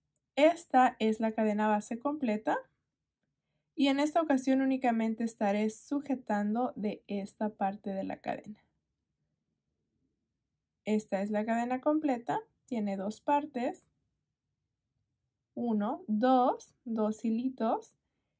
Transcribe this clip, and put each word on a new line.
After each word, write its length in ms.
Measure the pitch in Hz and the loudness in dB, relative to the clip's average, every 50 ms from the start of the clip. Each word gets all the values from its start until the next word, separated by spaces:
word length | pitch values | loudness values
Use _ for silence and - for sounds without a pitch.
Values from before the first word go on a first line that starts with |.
| _ _ _ _ _ _ _ | _ _ _ _ _ _ _
esta 600 | 269 294 320 339 - - - - 254 254 233 233 - | 6 6 6 6 4 -4 2 4 6 6 6 4 2
es 220 | 220 220 214 214 | 0 0 0 0
la 120 | 220 220 220 | -2 -2 0
cadena 340 | - 220 214 208 208 214 | 0 0 0 2 2 2
base 320 | 214 214 208 - - 240 233 | 2 2 0 -2 -4 -8 -4
completa 580 | - 285 302 311 277 220 208 214 - 294 381 523 523 - _ _ _ _ _ _ _ _ _ _ _ _ _ _ _ _ _ _ _ _ _ | -2 -4 -2 0 -2 -2 -2 -2 -2 -2 -2 -2 -4 -10 _ _ _ _ _ _ _ _ _ _ _ _ _ _ _ _ _ _ _ _ _
y 140 | - 262 277 | 0 2 2
en 120 | 269 277 | 4 2
esta 220 | 294 302 - 339 320 | 2 2 2 0 2
ocasión 400 | 311 277 262 - 269 262 269 269 | 4 2 2 4 2 2 2 2
únicamente 640 | 269 262 262 262 240 226 226 220 226 220 220 233 | 2 0 2 2 0 2 2 0 0 -2 -2 -4
estaré 440 | 220 - - 220 202 202 208 214 220 | -6 -2 -2 0 0 2 2 0 -2
sujetando 1040 | 220 - - - 285 285 285 - 262 262 - - 208 208 208 208 214 233 254 254 - | -4 -6 -6 -4 -4 -4 -2 -4 -4 -6 -2 -4 -2 -2 0 0 0 0 -2 -2 -4
de 280 | - 202 208 - - - | -4 -6 -6 -6 -6 -8
esta 440 | - 196 202 196 - - - 214 208 | -8 -6 -6 -6 -8 -6 -4 -4 -4
parte 400 | - - 196 196 202 208 - 202 | -2 -2 -4 -4 -4 -4 -6 -6
de 140 | 196 190 190 | -6 -4 -6
la 140 | 190 - - | -6 -8 -8
cadena. 460 | - - - - - 208 214 - _ _ _ _ _ _ _ _ _ _ _ _ _ _ _ _ _ _ _ _ _ _ _ _ _ _ _ _ _ _ _ _ _ _ _ _ _ _ _ _ _ _ _ _ _ | -6 -6 -8 -6 -8 -14 -18 -18 _ _ _ _ _ _ _ _ _ _ _ _ _ _ _ _ _ _ _ _ _ _ _ _ _ _ _ _ _ _ _ _ _ _ _ _ _ _ _ _ _ _ _ _ _
Esta 340 | 208 214 214 214 - 202 190 | -2 -2 -2 0 -2 -4 -4
es 100 | 202 208 | -2 -2
la 140 | 208 208 214 | -2 -2 -2
cadena 360 | 226 226 233 240 240 254 254 | -2 -2 -2 -2 -2 -4 -2
completa, 600 | - 302 302 311 311 285 247 233 240 - - 440 440 - _ _ _ | 0 0 0 2 0 0 -2 -2 -2 -4 -4 -4 -6 -10 _ _ _
tiene 320 | _ 254 220 208 202 196 | _ -6 -4 -2 -4 -4
dos 240 | 196 190 214 - - | -4 -6 -6 -8 -6
partes, 720 | - - 294 294 294 302 - 247 240 302 370 - - - _ _ _ _ _ _ _ _ _ _ _ _ _ _ _ _ _ _ _ _ _ _ _ _ _ _ _ _ _ _ _ _ _ | -2 0 0 0 0 -2 -6 -4 -4 -4 -6 -8 -14 -20 _ _ _ _ _ _ _ _ _ _ _ _ _ _ _ _ _ _ _ _ _ _ _ _ _ _ _ _ _ _ _ _ _
uno, 480 | 240 240 240 220 208 202 220 294 370 370 | -6 -2 -2 0 0 0 -2 -4 -6 -4
dos, 680 | - 214 208 247 254 262 254 247 285 466 480 - - _ _ _ | -2 0 2 4 4 6 6 4 4 2 -2 -8 -16 _ _ _
dos 420 | 240 220 220 214 214 214 - - | -4 -2 0 0 0 0 -2 -2
hilitos 720 | 226 220 226 254 262 262 - 226 226 269 453 - - - _ _ _ _ _ _ _ _ _ | -2 -2 0 -2 -4 -2 -2 0 0 0 -2 -4 -10 -20 _ _ _ _ _ _ _ _ _